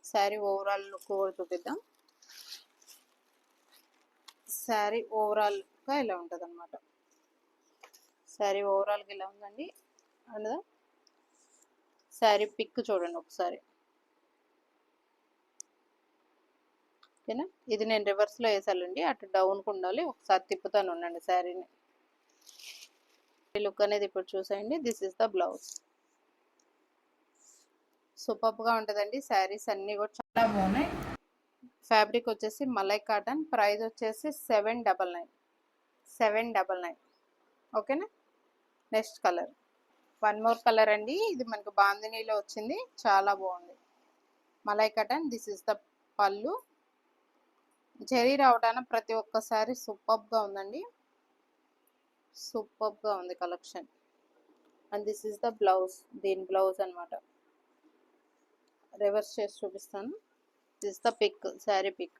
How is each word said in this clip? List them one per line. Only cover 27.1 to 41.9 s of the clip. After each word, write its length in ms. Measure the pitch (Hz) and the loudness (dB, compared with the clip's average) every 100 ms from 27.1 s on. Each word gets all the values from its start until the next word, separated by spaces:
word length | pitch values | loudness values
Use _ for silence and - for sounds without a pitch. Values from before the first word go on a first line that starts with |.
| _ _ _ _ _ _ _ _ _ _ - | _ _ _ _ _ _ _ _ _ _ -10
సూపర్బ్గా 500 | - 214 226 220 226 226 | -6 0 0 2 0 2
ఉంటదండి. 380 | 214 208 208 254 - | 0 -2 -2 -4 0
శారీస్ 380 | 208 190 208 - | 0 2 -4 -4
అన్నీ 200 | 196 196 208 | -4 -4 -4
కూడా 120 | 214 - | -4 -6
చాలా 260 | - - 226 | -2 2 4
బాగున్నాయి. 360 | 208 190 220 320 - - - _ _ _ _ 247 _ - | 4 2 2 0 -4 -8 -12 _ _ _ _ -20 _ 2
ఫ్యాబ్రిక్ 380 | 220 214 233 233 | 4 4 0 -2
వచ్చేసి 320 | 214 214 214 277 226 | -4 -6 -4 -4 -2
మలై 200 | 196 214 208 | 0 0 0
కాటన్. 340 | 208 208 285 311 | -2 -2 -6 -2
ప్రైస్ 280 | 240 208 208 226 | 2 2 2 -4
వచ్చేసి 400 | - 220 220 302 294 - | -4 -6 -4 -8 -8 0
సెవెన్ 320 | 220 208 240 220 | 2 2 0 0
డబల్ 240 | 185 180 175 | 0 -2 -6
నైన్. 160 | 170 _ _ _ _ _ _ _ _ - | -14 _ _ _ _ _ _ _ _ 2
సెవెన్ 320 | 220 214 233 214 | 4 4 2 0
డబల్ 240 | 185 185 175 | 0 -2 -4
నైన్. 140 | - _ _ _ _ _ _ _ | -10 _ _ _ _ _ _ _
ఓకేనా? 340 | 110 - 277 415 _ _ _ _ _ _ _ _ | -4 -2 -4 -4 _ _ _ _ _ _ _ _
నెక్స్ట్ 280 | 220 220 - 190 | -2 -2 0 2
కలర్. 260 | 175 180 _ _ _ _ _ _ _ | 2 -4 _ _ _ _ _ _ _
One 160 | 214 214 220 | 0 2 2
more 120 | 233 240 | 4 4
color 200 | 226 214 214 | 6 6 4
అండి. 220 | 214 339 440 | 0 0 0
ఇది 120 | 294 233 | -2 -6
మనకు 220 | 214 208 202 | -6 -2 4
బాందినీలో 540 | 196 | 4